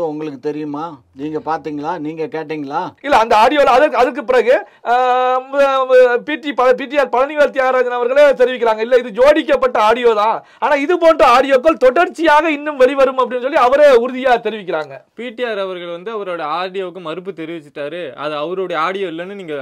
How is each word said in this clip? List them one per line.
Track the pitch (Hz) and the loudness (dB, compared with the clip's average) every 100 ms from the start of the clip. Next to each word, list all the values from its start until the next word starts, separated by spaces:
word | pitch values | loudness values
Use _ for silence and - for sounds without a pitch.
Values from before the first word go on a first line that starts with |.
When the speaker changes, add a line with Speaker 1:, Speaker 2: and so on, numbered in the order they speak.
| 165 | -6
Speaker 1:
உங்களுக்கு | 151 156 135 | -6 -10 -8
தெரியுமா? | 151 147 151 143 170 143 _ 135 | -8 -8 -8 -8 -10 -14 _ -14
நீங்க | 147 156 151 | -8 -8 -6
பாத்தீங்களா? | 156 156 147 147 160 | -6 -6 -8 -8 -8
நீங்க | 151 160 151 | -8 -8 -8
கேட்டீங்களா? | 151 156 156 139 151 175 - | -8 -8 -10 -8 -8 -8 -10
Speaker 2:
இல்ல, | - 269 | 0 2
அந்த | 226 214 | 4 4
ஆடியோல | 233 294 277 | 4 4 4
அதுக்கு, | 254 302 240 | 4 4 2
அதுக்கு | 254 269 | 0 0
பிறகு, | 226 254 226 294 - _ | 0 0 4 2 0 _
ஆஹ், | - 247 254 247 254 254 262 | -2 0 2 2 2 0 -2
மு-, | 277 277 269 254 | 0 2 2 4
மு-, | 254 254 240 | 6 6 2
பி | 196 302 | -2 -6
டி | 302 | -6
பழ-, | 262 254 | 0 2
பி | 254 269 | 2 0
டி | 285 | -2
ஆர் | 262 | 0
பழனிவேல் | 240 277 302 277 | 0 0 2 0
தியாகராஜன் | 208 262 254 247 247 | 2 0 0 0 -2
அவர்களே | 240 269 294 | 0 4 4
தெரிவிக்கிறாங்க, | 262 254 254 233 214 | 4 0 2 -2 -2
"இல்ல, | 226 247 | 2 0
இது | 247 | 0
ஜோடிக்கப்பட்ட | 202 269 311 262 269 254 247 | 2 4 4 2 0 0 2
ஆடியோ | 214 240 240 | 2 2 2
தான், | 214 214 180 - _ | 2 0 -2 -8 _
ஆனா | 240 294 | -2 0
இது | 285 349 | 0 2
போன்ற | 330 320 302 | 4 4 6
ஆடியோக்கள் | 240 269 269 254 320 254 | 4 4 2 2 2 2
தொடர்ச்சியாக | 254 359 233 320 294 320 | 4 0 0 2 4 2
இன்னும் | 285 294 285 | -2 -6 0
வெளிவரும்" | 254 277 269 262 | 0 2 0 0
அப்படின்னு | 240 247 | -2 -4
சொல்லி | 247 302 | -4 0
அவரே | 247 277 294 247 | 2 4 6 6
உறுதியா | 247 254 262 233 | 2 -2 0 0
தெரிவிக்கிறாங்க. | 226 214 180 165 147 135 - | 0 -8 -6 -6 -6 -14 -20
Speaker 3:
பி | - 240 | -14 -12
டி | 233 | -8
ஆர் | 240 208 | -6 -4
அவர்கள் | 196 180 175 | -6 -8 -10
வந்து | 175 180 | -12 -10
அவரோட | 226 196 170 151 165 | -10 -8 -8 -6 -6
ஆடியோவுக்கு | 190 190 185 170 | -6 -6 -8 -10
மறுப்பு | 165 156 180 | -10 -10 -10
தெரிவிச்சிட்டாரு, | 165 160 170 147 147 147 170 160 | -12 -12 -12 -14 -12 -10 -10 -12
அது | 123 147 151 | -10 -8 -6
அவருடைய | 151 185 185 165 | -6 -6 -6 -4
ஆடியோ | 165 196 190 | -4 -4 -6
இல்லைன்னு | 160 180 202 | -8 -10 -12
நீங்க | 180 147 | -10 -10